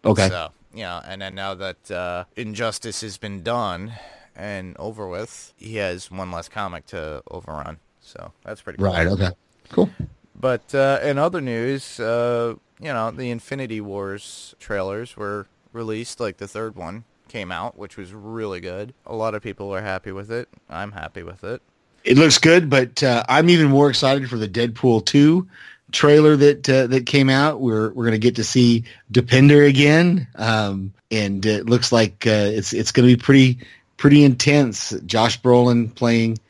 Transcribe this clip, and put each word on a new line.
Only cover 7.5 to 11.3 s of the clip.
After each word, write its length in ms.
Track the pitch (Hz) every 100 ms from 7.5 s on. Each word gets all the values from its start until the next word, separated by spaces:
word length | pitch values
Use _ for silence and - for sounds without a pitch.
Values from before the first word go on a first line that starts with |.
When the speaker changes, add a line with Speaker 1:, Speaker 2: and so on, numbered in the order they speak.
| 76 73 78 _ _
Speaker 2:
So 320 | _ - 50 _
that's 180 | - 104
pretty 180 | - 87
cool. 100 | 98
Speaker 1:
Right, 180 | 87 85
okay. 240 | 98 92 - _ _ _
Cool. 200 | - 190 - - _ _
Speaker 2:
But, 400 | _ 131 123 _
uh, 260 | 139 135 139
in 160 | 147 139
other 220 | 160